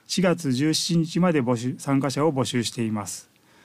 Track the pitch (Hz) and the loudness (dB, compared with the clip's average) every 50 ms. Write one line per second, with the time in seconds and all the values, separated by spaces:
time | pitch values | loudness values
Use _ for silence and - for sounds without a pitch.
0 | _ - - - 180 185 165 175 170 170 123 123 147 156 156 - - - 170 170 | _ -6 -2 2 2 2 2 2 0 -2 0 2 2 2 0 0 0 0 2 2
1 | 160 165 - 170 180 185 165 147 120 120 123 110 117 127 - - - 139 135 135 | 2 0 0 2 2 4 4 2 2 2 0 0 -2 -4 -6 -6 -4 0 0 0
2 | 135 139 127 139 147 165 147 131 120 104 - 123 113 - - 127 113 110 107 107 | 0 0 0 0 0 2 2 0 -2 0 0 -2 -2 -2 -4 -4 -4 -2 -4 -4
3 | 101 92 - - - _ _ _ _ _ _ - | -6 -8 -12 -14 -16 _ _ _ _ _ _ -20